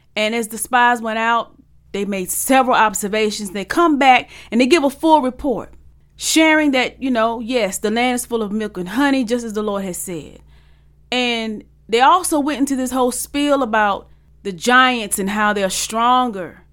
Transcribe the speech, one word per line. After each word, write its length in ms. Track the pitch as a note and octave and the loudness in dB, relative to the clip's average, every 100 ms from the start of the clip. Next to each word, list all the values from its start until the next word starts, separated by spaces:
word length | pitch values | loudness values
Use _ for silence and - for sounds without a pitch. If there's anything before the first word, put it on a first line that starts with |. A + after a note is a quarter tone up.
| _ - | _ -4
And 180 | G#3+ | -2
as 140 | A#3 A3 | -2 -4
the 80 | A3+ | -8
spies 460 | - B3 A#3+ A#3+ | -2 4 4 2
went 160 | A3+ A3 | -2 -2
out, 360 | A3+ A#3 - - _ _ _ | 0 -2 -2 -12 _ _ _
they 140 | G3 G3+ | -6 -4
made 240 | G3 F#3 | -4 -4
several 440 | - - C4+ B3+ | -4 2 4 4
observations. 760 | B3 A3 G3+ G3+ G#3+ G#3+ G#3 G3+ | 4 2 0 -4 -2 -2 -2 -8
They 160 | G3+ F#3+ | -8 -4
come 320 | - F4 C#4+ | 2 2 6
back 320 | C4+ B3 - - - | 6 6 2 -14 -4
and 120 | A3+ | 2
they 40 | B3+ | 4
give 160 | E4+ | 4
a 60 | C#4 | 2
full 320 | C4+ D#4+ D#4 | 0 4 4
report, 540 | B3+ B3+ D4 G3+ - - - - _ - | 4 -2 -4 -4 -6 -16 -20 -20 _ -10
sharing 540 | - D#4 D#4+ D#4 D4+ | 0 4 4 4 4
that, 320 | C4 A#3+ - | 2 0 -4
you 80 | C4 | -4
know, 300 | A#3+ A3+ A#3 | 0 0 -2
yes, 360 | A3 B3+ G3 G3 | -4 -2 -2 -2
the 140 | G#3+ | -2
land 240 | A3 B3 | 0 0
is 100 | B3 | -2
full 180 | - A#3 | -2 -4
of 80 | G#3 | -2
milk 280 | G#3+ G#3+ G#3 | -4 -6 -6
and 100 | F3+ | -6
honey, 360 | G#3+ C#4+ C4+ | 0 0 0
just 200 | A3+ A#3+ | 0 -2
as 80 | A#3 | -4
the 100 | G#3 | -6
Lord 220 | G#3+ G3 | -4 -4
has 140 | G3 F3 | -6 -8
said. 420 | - E3+ - - - - _ _ _ _ - | -8 -10 -12 -18 -20 -20 _ _ _ _ -6
And 500 | B3 B3 A#3 A3 G#3+ - _ - | -2 -2 -2 -4 -8 -12 _ -8
they 100 | A3+ | 2
also 400 | C4+ F4+ F4+ D#4 | 4 4 2 -2
went 200 | C#4+ C#4 | 0 -2
into 140 | C4+ | -2
this 160 | C4+ B3+ | -2 -2
whole 220 | B3+ B3 | 0 -2
spiel 500 | A#3+ - C#4+ D4 C#4 | -2 -6 -2 0 2
about 460 | B3+ G#3+ G#3 G3 - - _ _ | 2 0 0 -2 -8 -20 _ _
the 80 | G3 | -10
giants 680 | F3+ A3+ B3 B3+ B3 G#3 - | -4 -2 0 0 -2 -4 -4
and 100 | G3 | -4
how 240 | G#3 G#3 | -2 -2
they're 160 | G#3 F#3+ | 0 -2
stronger 920 | F#3+ - A3 A#3 B3+ B3 G3 D#3+ - - | -4 -6 -2 0 2 0 -4 -12 -16 -20